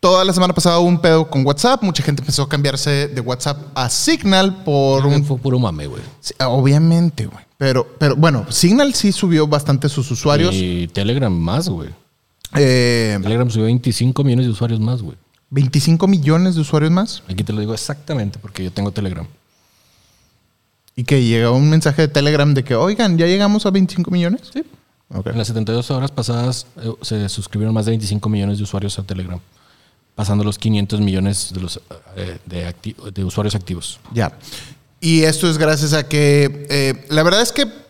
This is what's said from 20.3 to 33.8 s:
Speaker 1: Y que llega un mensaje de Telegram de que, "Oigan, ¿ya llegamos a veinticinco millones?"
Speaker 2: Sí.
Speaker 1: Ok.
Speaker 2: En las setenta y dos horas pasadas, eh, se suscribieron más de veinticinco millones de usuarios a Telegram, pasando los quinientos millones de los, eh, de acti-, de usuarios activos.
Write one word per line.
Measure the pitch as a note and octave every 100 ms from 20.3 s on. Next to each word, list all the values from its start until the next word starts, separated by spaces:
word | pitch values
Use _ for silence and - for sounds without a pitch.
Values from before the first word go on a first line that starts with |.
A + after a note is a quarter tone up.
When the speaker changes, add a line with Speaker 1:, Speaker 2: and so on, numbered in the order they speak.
| _ _ _ _ _ _ -
Speaker 1:
Y |
que | B2 C#3
llega | A#2+ A#2 A#2
un | B2+ D3
mensaje | D#3 D#3 D3
de | D#3
Telegram | C#3+ C#3+ D3+ C#3+
de | C#3
que, | B2
"Oigan, | A#2+ E3+ G#3 A3 E3
¿ya | E3+
llegamos | F#3+ G3+ G#3 G#3
a |
veinticinco | G3 F#3 - E3+
millones?" | F3+ E3+ A#3 -
Speaker 2:
Sí. | - D#4+ - _ _ _
Speaker 1:
Ok. | F#2+ F#2+
Speaker 2:
En | A#2
las | G#2+
setenta | A2+ G#2+
y |
dos | A2+ B2
horas | C3 C3+
pasadas, | C#3+ A#2 A#2+ A#2+ B2 - -
eh, | A2+ A2+
se | - G#2+ G2
suscribieron | - G2 G#2 A2
más | A2 G#2
de |
veinticinco | A2+ G#2 G#2 G#2+
millones | G#2+ G2 G2+
de |
usuarios | G#2 G2 G2 -
a |
Telegram, | G2 F#2 F#2 F2 - _ _ _ _ _ _
pasando | - G2+ G#2
los | G#2 G2+
quinientos | A2+ G#2+ G2 G#2
millones | G#2 F#2+ G2 G2+ -
de | F#2
los, | F2+ - _ - - F#2+
eh, | F#2 F2+
de | - F2 F2
acti-, | F2 A2 - G#2+
de | F#2+
usuarios | F#2+ - G#2
activos. | F#2+ F2+ F2+